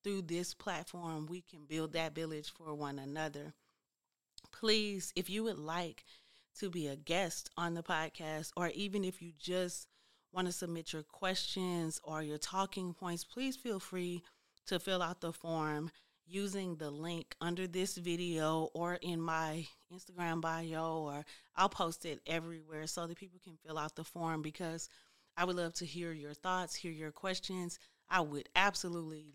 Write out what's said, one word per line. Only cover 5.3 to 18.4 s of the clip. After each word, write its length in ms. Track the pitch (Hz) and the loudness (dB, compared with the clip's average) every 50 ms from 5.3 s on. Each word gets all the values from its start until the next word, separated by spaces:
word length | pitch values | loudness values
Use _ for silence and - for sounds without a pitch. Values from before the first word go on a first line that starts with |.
| 196 214 220 | 0 0 2
would 140 | 226 185 | 0 0
like 480 | 151 151 156 165 175 175 160 - - - - - - - - - - _ _ - - | -2 -2 -2 0 0 0 -2 -4 -10 -16 -20 -20 -20 -20 -20 -20 -20 _ _ -8 -4
to 100 | 208 190 | -4 -2
be 180 | 170 175 151 | 0 0 0
a 80 | 143 139 | 0 -2
guest 540 | 147 147 - 165 185 190 165 - - - - - | -2 0 2 4 4 4 2 0 -4 -6 -6 -2
on 160 | 170 170 170 170 | 0 2 2 2
the 80 | 170 | 0
podcast, 720 | 165 - 175 156 160 151 - - 165 156 156 156 165 - - | 0 2 2 2 2 0 -2 -6 -4 -2 -2 -2 -2 -2 0
or 140 | 175 175 165 | 2 2 2
even 340 | - - 202 196 190 208 190 | 2 0 -2 0 2 2 2
if 180 | 185 185 - | 2 0 -4
you 100 | 170 170 156 151 | -8 -12 -12 -8
just 480 | - 180 180 185 180 180 - - - - _ _ _ _ _ _ _ _ - | -4 0 2 2 2 0 -2 -6 -10 -12 _ _ _ _ _ _ _ _ 0
want 140 | 185 185 | 2 2
to 60 | 180 170 | 2 2
submit 380 | - 185 170 170 165 160 - | 0 -2 -2 -4 -4 -4 -4
your 120 | - 156 151 | -6 -6 -6
questions 960 | _ - - 196 185 185 185 - - - 190 185 180 175 170 165 160 160 - - | _ -8 -2 2 2 2 2 2 0 0 2 2 2 2 2 2 0 -2 -4 -4
or 180 | 147 156 156 | -2 -2 -2
your 160 | 156 147 151 | -2 -2 -2
talking 560 | 147 - - 185 190 196 190 - 196 185 180 170 | -2 -2 0 2 2 2 2 0 -2 -2 -4 -4
points, 300 | - 185 175 170 170 - | -2 -2 -2 -2 -2 -4
please 320 | - - 247 269 269 262 | -6 -4 -2 -2 -2 -2
feel 240 | - - 240 202 190 | -2 -2 -2 -2 -2
free 440 | - - 185 185 180 175 175 170 - - - _ _ _ _ - - | -2 -4 -2 -2 0 0 -2 -4 -6 -10 -20 _ _ _ _ -12 -4
to 140 | - 190 170 | 0 0 0
fill 220 | - 196 190 180 | 2 2 2 4
out 200 | 175 165 180 - | 4 2 0 -2
the 100 | 175 165 | -2 -4
form 600 | - - - 165 165 160 156 151 151 147 160 165 - - - _ _ _ _ | -4 -2 -2 0 2 4 4 4 2 2 0 -2 -6 -10 -20 _ _ _ _
using 500 | 165 180 196 202 196 190 196 190 180 165 | -6 -2 0 0 0 0 0 0 -2 -2
the 120 | 156 156 147 | -2 -4 -4
link 460 | 143 147 160 170 170 165 - - - - | -4 -2 -2 -2 -2 -2 -2 -6 -6 -2
under 260 | 160 170 175 180 185 | 0 0 2 2 0
this 300 | 180 170 185 190 190 - | 0 2 2 2 2 0
video 720 | 175 170 175 170 170 180 175 165 160 | -2 0 0 2 2 2 2 4 4